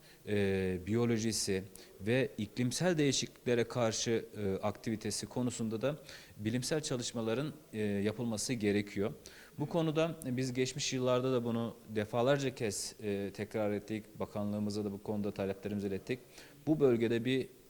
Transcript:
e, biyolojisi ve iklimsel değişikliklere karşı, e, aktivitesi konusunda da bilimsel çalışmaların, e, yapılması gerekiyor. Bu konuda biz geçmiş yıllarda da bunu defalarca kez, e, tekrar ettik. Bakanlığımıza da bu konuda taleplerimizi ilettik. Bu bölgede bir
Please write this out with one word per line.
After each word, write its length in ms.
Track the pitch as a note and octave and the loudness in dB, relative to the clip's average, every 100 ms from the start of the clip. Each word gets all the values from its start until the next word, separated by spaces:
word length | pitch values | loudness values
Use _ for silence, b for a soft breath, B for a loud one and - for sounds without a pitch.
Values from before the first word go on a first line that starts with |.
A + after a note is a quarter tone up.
| B B - | B B -2
e, 500 | G#2 G2 F#2+ F#2+ F#2 E2+ | 2 4 2 2 0 0
biyolojisi 800 | A2+ A#2+ A#2 A2+ G#2 - F#2+ G2 B B - | 2 4 2 0 0 0 0 -2 B B -8
ve 300 | G2 B2+ B2+ - | 0 2 2 -2
iklimsel 600 | G#2 - B2 - F3 D#3+ | -6 -2 -2 2 2 4
değişikliklere 680 | C#3+ B2+ - - - A#2+ A2+ | 4 2 -2 -4 0 2 2
karşı, 560 | C3 C3+ - - A2+ - G#2 | 2 2 2 0 0 0 -4
e, 180 | G2+ | -2
aktivitesi 720 | F#2+ G#2 - - A2 G#2+ - G#2+ | 0 -2 -2 -4 -2 -2 -4 -4
konusunda 560 | - B2 - A2+ A2 | -2 -2 -2 -4 0
da 140 | C3 D3+ B B B - | -2 -2 B B B -6
bilimsel 440 | G#2+ B2 B2 D#3+ | -2 -2 0 -2
çalışmaların, 680 | D3 B2+ A#2+ A#2+ A2 A#2 D3+ - - | 0 -4 -4 -2 0 0 -2 -6 -10
e, 100 | A2 | -2
yapılması 680 | G#2+ G2+ G2+ G#2+ A#2+ G#2+ - | 0 2 0 0 -2 -2 -2
gerekiyor. 600 | B2 G#2 G2+ G#2 G2+ G#2 D#3 B B B - | 0 2 2 2 0 -2 -2 B B B -6
Bu 100 | D3 | -2
konuda 480 | F3 D#3+ D3+ E3 D#3+ | 2 2 2 0 -2
biz 280 | C3+ B2 C3 | -4 -2 -2
geçmiş 400 | A#2+ B2+ D3 - | 0 0 0 -2
yıllarda 400 | C3 B2+ B2+ C3 | 2 4 4 4
da 120 | B2+ | 2
bunu 320 | A#2 A#2 A#2 - - | 2 0 -2 -6 -6
defalarca 640 | G#2+ G#2 A#2+ A#2+ C#3+ C3+ | -4 0 2 4 4 2
kez, 400 | B2 A2+ G2+ - - | -2 -2 -2 -6 -6
e, 280 | G#2 G2 G2+ | -2 -2 -2
tekrar 380 | F#2+ G#2 A2+ G#2 | -4 -4 0 0
ettik. 480 | G#2 - A2 G2+ - | 0 -2 -6 -6 -8
Bakanlığımıza 640 | G2 G#2+ G#2 G#2 G#2 G#2 | -6 -4 -2 -2 -2 -2
da 80 | G#2 | -4
bu 100 | G2 | -6
konuda 320 | - G#2+ G2+ | -4 -2 -2
taleplerimizi 520 | G2 G2 F#2+ G#2 G2+ G2 | -2 -4 -4 -4 -4 -2
ilettik. 320 | F#2+ - B2+ - B B B - | -4 -4 -8 -8 B B B 0
Bu 140 | D#3 | 4
bölgede 440 | C#3 A#2 A2+ A#2 | 6 6 4 2
bir 240 | A#2+ C3 A2 - | 2 0 -2 -10